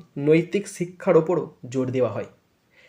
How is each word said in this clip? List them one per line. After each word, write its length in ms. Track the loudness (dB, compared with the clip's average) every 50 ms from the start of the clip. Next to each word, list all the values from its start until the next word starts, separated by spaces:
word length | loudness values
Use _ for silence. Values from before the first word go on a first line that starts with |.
| -14 _ -8 -2
নৈতিক 500 | 2 4 4 4 4 0 -2 -4 -4 -6
শিক্ষার 500 | -8 -8 -8 -8 -8 -4 2 4 4 4
ওপরও 380 | 4 2 0 -2 -4 -6 -10 _ -14 -8
জোর 220 | -4 -4 -2 -2
দেওয়া 200 | 0 0 0 0
হয়। 140 | -2 -4 -10 -10 _ _ _ _ _ _ _ _ _ _ _